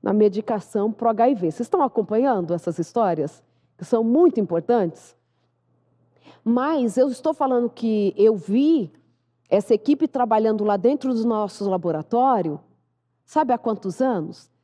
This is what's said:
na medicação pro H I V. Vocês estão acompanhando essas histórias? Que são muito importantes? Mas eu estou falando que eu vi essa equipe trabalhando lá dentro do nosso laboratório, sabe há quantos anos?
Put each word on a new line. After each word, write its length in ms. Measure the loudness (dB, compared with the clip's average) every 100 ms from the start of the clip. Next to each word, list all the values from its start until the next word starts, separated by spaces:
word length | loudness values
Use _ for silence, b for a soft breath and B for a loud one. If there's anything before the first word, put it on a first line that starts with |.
na 100 | 0
medicação 800 | 2 2 2 -4 -6 -4 -4 -4
pro 160 | -2 -2
H 200 | 2 2
I 60 |
V. 60 | 2
Vocês 200 | -2 -4
estão 220 | -4 0
acompanhando 680 | 0 0 -2 0 0 0 -2
essas 260 | -4 -4 -6
histórias? 640 | -4 -2 0 0 -4 -8 _ _ _ _
Que 60 |
são 200 | -4 -2
muito 360 | 2 4 4 2
importantes? 760 | -2 -2 0 0 0 -4 -20 _ _ _ _ _ _ _ _ _ _ _ b b
Mas 560 | -2 0 0 0 -2 2
eu 100 | 0
estou 240 | 0 -4
falando 380 | -2 0 0 -2
que 440 | -4 -2 0 -2 2
eu 200 | 2 2
vi 560 | -2 0 2 0 -2 _ _ _ _ _ _
essa 240 | -2 2
equipe 340 | -2 0 -2 -2
trabalhando 560 | -2 0 2 2 0
lá 140 | 0 0
dentro 340 | 0 0 -2
do 120 | -2 0
nosso 420 | -2 -4 -4 -4
laboratório, 880 | -2 -2 -6 -2 0 2 2 -2 -6 _ _ _ _ _ _ _
sabe 260 | -2 0
há 60 | 0
quantos 420 | -2 -4 -6 -2
anos? 500 | -2 -2 -6 -12 _ _